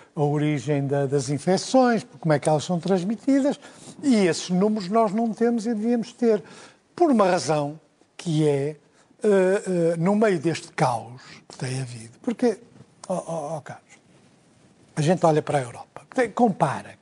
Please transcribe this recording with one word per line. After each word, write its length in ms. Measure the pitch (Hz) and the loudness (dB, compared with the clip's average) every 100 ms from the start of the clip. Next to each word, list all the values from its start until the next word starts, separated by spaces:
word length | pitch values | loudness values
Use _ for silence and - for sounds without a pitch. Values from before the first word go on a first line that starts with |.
| - - | -14 -4
a 80 | |
origem 640 | 147 147 151 147 120 143 139 | -2 0 0 -2 -2 -2 0
da, 180 | 143 139 | -2 0
das 240 | 143 127 | -2 -2
infecções, 760 | 143 - 185 - 262 254 226 - - | -4 0 0 2 4 4 2 -4 -6
como 140 | 160 | 0
é 60 | 147 | 0
que 100 | 156 | 2
elas 140 | 156 | 0
são 160 | - 175 | 0 -4
transmitidas, 800 | 165 190 175 226 - 269 277 233 - - - - | 0 -2 -2 -4 0 2 0 -2 -10 -20 -20 -4
e 140 | 285 226 185 | 2 4 4
esses 240 | 156 - | 0 -2
números 400 | 180 208 214 175 | 0 2 0 0
nós 240 | 220 220 | 0 2
não 180 | 202 233 | 0 -4
temos 360 | 208 233 233 208 | 0 0 0 -2
e 60 | 226 | -4
devíamos 380 | 220 240 208 | -2 -2 -4
ter, 300 | - 240 208 - - - _ _ - | -2 0 0 -2 -18 -20 _ _ 0
por 160 | 339 | 2
uma 180 | 233 208 | 4 4
razão 500 | 185 127 151 143 156 - _ _ - | 2 0 0 -2 -6 -18 _ _ -10
que 300 | 180 151 156 | -2 2 2
é, 220 | 139 143 | 2 -2
eh, 80 | 156 _ _ _ _ | -8 _ _ _ _
eh, 720 | 214 196 185 202 196 180 165 170 | 2 4 4 2 0 0 0 2
no 160 | 170 208 | 2 2
meio 240 | 220 180 | 2 2
deste 320 | 160 156 - | -2 -4 -8
caos 500 | - 143 120 107 127 - - - | -2 -2 -2 -8 -16 -20 -20 -20
que 100 | - | -12
tem 220 | 131 131 | -8 -8
havido. 380 | 127 120 113 - | -8 -12 -18 -10
Porque, 360 | - 226 247 190 - - - _ - | -8 -2 -2 -2 -10 -20 -20 _ -8
ó, 80 | 180 | -8
ó, 420 | - 165 147 160 | -6 -8 -8 -10
ó, 40 | |
Carlos, 240 | - 120 _ - _ _ _ _ _ _ _ _ _ - | -12 -18 _ -20 _ _ _ _ _ _ _ _ _ -2
a 60 | |
gente 220 | 147 180 165 | 0 2 2
olha 160 | 151 | 2
para 160 | - 143 | 0 -4
a 20 | |
Europa, 400 | 123 - - - - - | -4 -12 -20 -20 -6 -4
tem, 160 | 240 | -2
compara, 640 | - 240 - 156 107 - - | 2 0 2 -2 -2 -12 -14